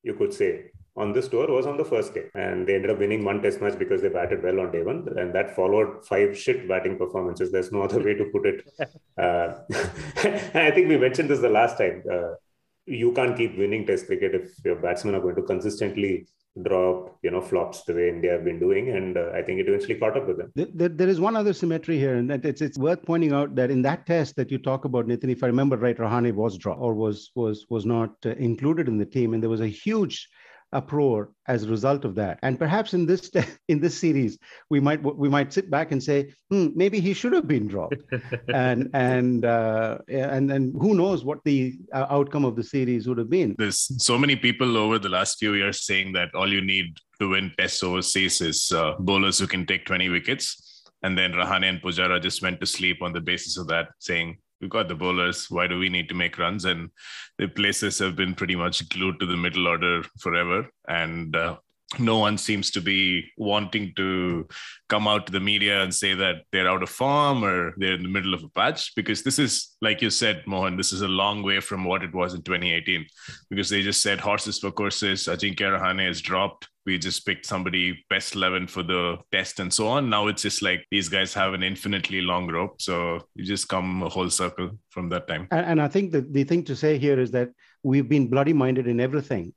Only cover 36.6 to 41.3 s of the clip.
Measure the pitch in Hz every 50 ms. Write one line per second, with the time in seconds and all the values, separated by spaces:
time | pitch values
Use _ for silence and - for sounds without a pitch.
36.6 | 175 143 - 160 185 202 196 214 170 196 190 - - 247 311 359 - 131 151 120
37.6 | 107 101 95 98 80 - 143 131 - _ 135 123 - - 123 117 - - 123 131
38.6 | 139 127 123 117 135 131 - 135 127 127 127 127 123 127 123 120 117 117 117 117
39.6 | 113 113 110 110 113 110 - - - - - 135 131 143 139 135 139 139 135 139
40.6 | 135 127 160 - - 208 208 175 175 196 190 147 120 135